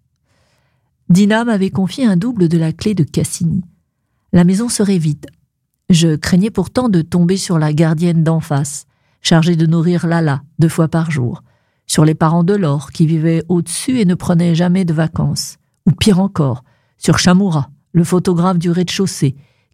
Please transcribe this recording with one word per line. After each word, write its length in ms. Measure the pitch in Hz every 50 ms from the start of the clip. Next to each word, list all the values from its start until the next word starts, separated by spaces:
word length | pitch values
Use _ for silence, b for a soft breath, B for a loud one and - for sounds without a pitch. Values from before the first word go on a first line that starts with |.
| _ _ _ _ _ _ _ _ _ _ _ _ _ _ _ _ _ _ _ _ _ -
Dina 380 | 175 180 208 202 214 220 240
m'avait 240 | 240 226 196 190 190
confié 340 | - 202 190 170 - - 269
un 140 | 226 190 170
double 300 | 185 247 254 214 180 160
de 100 | 165 170
la 140 | 160 160 156
clé 220 | - - 214 214
de 100 | 185 147
Cassini. 600 | - - 175 - - - - 180 165 156 - - - _ _ _ _ _ _ _ _ _ _ _ - -
La 100 | 175 180
maison 240 | 175 190 190 233 240
serait 300 | - - 214 190 196 180
vide. 300 | 160 160 147 - - - _ _ _ _ _ _ _ _ _ _ _ -
Je 260 | 185 160 165 165 151
craignais 360 | 151 - - - 175 190 226
pourtant 400 | 226 - 175 - - 254 254 247
de 100 | 190 170
tomber 380 | 160 170 - 175 175 170 190 190
sur 200 | - - 180 165
la 140 | 151 151 151
gardienne 500 | 151 170 160 165 151 180 175 170 165 160
d'en 180 | 165 160 160
face, 440 | 151 - 151 139 147 139 - - - _ _ _ _ _ _ _ -
chargée 340 | - - 165 156 175 175
de 80 | 156 165
nourrir 420 | 160 160 170 156 175 175 165 170
Lala 360 | 165 170 170 165 151 135 143 - - _ -
deux 100 | 156 165
fois 200 | - - 160 156
par 220 | - 165 165 160
jour, 320 | 147 151 123 117 101 - _ _ _ _ _ _ _ _ _
sur 180 | - - - 156
les 100 | 156 160
parents 300 | 156 170 156 165 175 175
de 100 | 170 208
Laure 360 | 208 190 147 143 147 139 -
qui 160 | - - 170
vivaient 360 | 151 165 160 151 165 165 165 160 165
au-dessus 500 | 180 175 170 - - - - - 254 254
et 60 | 214
ne 100 | 175 180
prenaient 400 | - - - 180 165 175 175 165
jamais 300 | 156 185 180 175 190 190
de 80 | 170 156
vacances, 640 | 156 160 156 - 170 147 143 - - - - - _ _ _ _ _ -
ou 60 | - 143
pire 280 | - - 220 202 175
encore, 420 | 196 196 202 - 151 135 117 123 - _ _ _ _ _ _ _
sur 200 | - - 160 -
Chamoura, 520 | - 185 180 185 202 190 160 151 135 - - _ _ _ -
le 120 | 165 170
photographe 540 | - 185 180 175 196 180 165 170 185 190 175
du 120 | 160 175
rez-de-chaussée, 640 | 170 180 185 175 - - 196 180 - - - 135 131 b b b b b b b